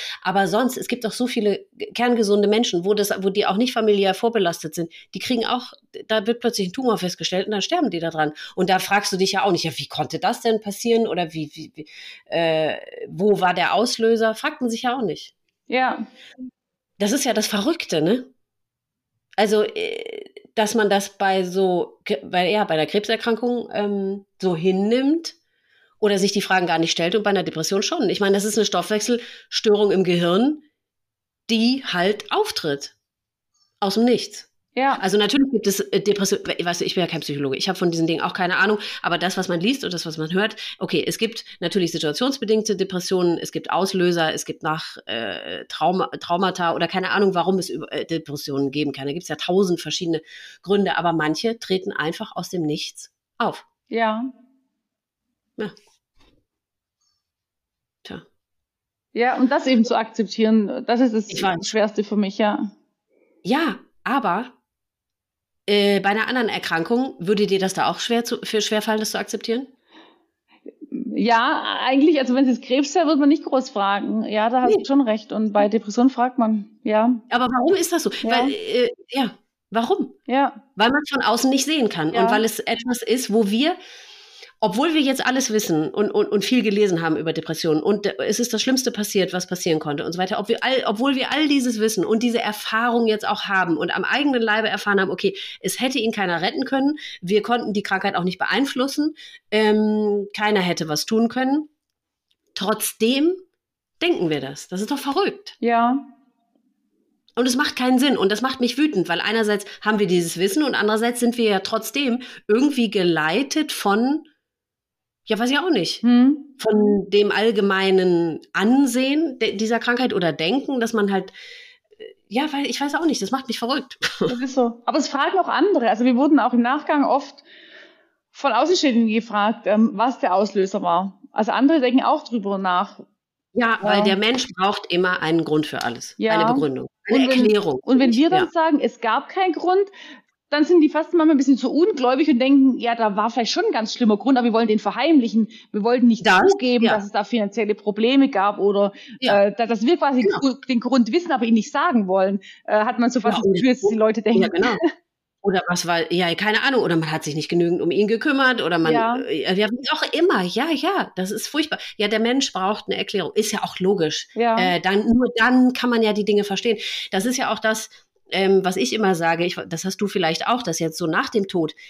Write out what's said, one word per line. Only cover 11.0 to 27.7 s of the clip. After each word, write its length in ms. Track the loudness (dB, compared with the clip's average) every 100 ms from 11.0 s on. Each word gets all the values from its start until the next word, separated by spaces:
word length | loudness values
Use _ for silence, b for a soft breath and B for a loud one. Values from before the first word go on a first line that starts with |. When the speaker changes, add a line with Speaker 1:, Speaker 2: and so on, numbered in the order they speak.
| 0
Speaker 1:
oder 280 | -2 -4
wie, 160 | -6 -10
wie, 180 | -12 -18
wie, 120 | -18 -20 B B B B
äh, 480 | 0 2 2 0 -4 -10 -14 -12
wo 320 | 0 2 4
war 100 | 2
der 220 | 2 2
Auslöser? 600 | 2 0 0 2 2 0
Fragt 280 | -2 -6 -4
man 80 | -4
sich 120 | -4
ja 120 | -4 -2
auch 60 |
nicht. 320 | -4 -6 -12 _ _ _ -6
Speaker 2:
Ja. 400 | -2 -2 -4 -10 B B B -18 -18 _ _ _ -4
Speaker 1:
Das 140 | 0
ist 120 | 0 0
ja 80 |
das 120 | 0 0
Verrückte, 540 | -2 -2 -2 -2 0
ne? 240 | 2 0 -4 _ _ _ _ _ _ _ _ _ _ -2
Also, 260 | 0 2
äh, 640 | 0 -2 -6 -6 -10 -14 -16 -20 -8 -2
dass 180 | 0
man 160 | 2 2
das 260 | 2 -2 -2
bei 280 | 0 0
so, 560 | -2 0 0 0 -4 -8
K-, 140 | -6 -6
bei, 260 | -4 -2 0
ja, 140 | 0
bei 100 | 0
einer 120 | 0 0
Krebserkrankung, 800 | -2 -2 -4 -2 -2 -2 -4 -4
ähm, 520 | -4 -4 -2 -4 -6 -12 -6
so 140 | -2 0
hinnimmt 760 | 0 0 2 2 2 0 -4 -14 _ _ _ _ _ _
oder 180 | 0 2
sich 140 | 0
die 100 | 0
Fragen 240 | 0 0 2
gar 140 | 0
nicht 100 | 0
stellt 240 | -2 -2
und 80 | 0
bei 80 | 0
einer 140 | -2
Depression 400 | -2 -6 -4